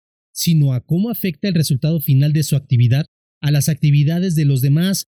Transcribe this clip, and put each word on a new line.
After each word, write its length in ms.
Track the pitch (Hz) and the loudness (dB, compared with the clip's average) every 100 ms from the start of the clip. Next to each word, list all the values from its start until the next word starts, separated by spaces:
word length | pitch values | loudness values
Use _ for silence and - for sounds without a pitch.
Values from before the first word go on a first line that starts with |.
| _ _ _ | _ _ _
sino 420 | - - 160 143 | -6 0 2 0
a 120 | 127 - | -2 -4
cómo 240 | 160 226 | -2 -2
afecta 380 | - 190 160 202 | -4 -6 -6 -2
el 80 | 165 | -2
resultado 440 | 156 131 151 165 | 0 -2 -2 -2
final 300 | 147 135 147 | 0 2 2
de 120 | 156 | 0
su 120 | 143 143 | 0 -4
actividad 520 | - 120 120 135 160 _ _ _ | 0 2 2 2 -2 _ _ _
a 100 | 147 | -2
las 180 | 147 139 | 0 0
actividades 640 | 151 151 143 143 170 185 | 0 2 2 2 0 -2
de 100 | 156 | 0
los 180 | 147 135 | 0 0
demás, 440 | 139 151 185 190 - | 0 0 0 -2 -8